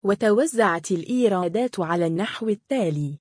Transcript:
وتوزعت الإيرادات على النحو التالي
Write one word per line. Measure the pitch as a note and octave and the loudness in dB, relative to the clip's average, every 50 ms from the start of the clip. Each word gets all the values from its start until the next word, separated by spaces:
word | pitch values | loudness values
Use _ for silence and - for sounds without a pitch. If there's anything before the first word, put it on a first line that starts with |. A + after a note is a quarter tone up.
| - | 0
وتوزعت | G3 G3+ - A#3+ G#3+ G#3 A3 C#4+ D#4+ - A3+ A3 F#3+ E3 E3+ D#3 - | 0 0 2 2 4 4 4 2 2 2 2 2 2 2 -2 -2 -4
الإيرادات | F#3+ E3+ E3 - B3 B3+ B3 A3 G3+ F3+ F3+ F3 E3+ A3 B3 B3 - - | -4 -4 -2 -2 0 2 2 2 2 2 0 0 0 0 -2 -2 -2 -4
على | F3 D#3+ E3+ F3 E3+ | -4 -2 0 0 0
النحو | E3 E3 E3 G3+ A3 - - A3+ A3 | 0 0 -2 -4 -4 -6 -6 -2 -2
التالي | G#3 G3+ _ _ C#4 C4 G#3 E3 D3+ D3 D3 C#3 D3 C#3+ | -4 -4 _ _ -2 0 0 0 0 -2 -4 -4 -6 -10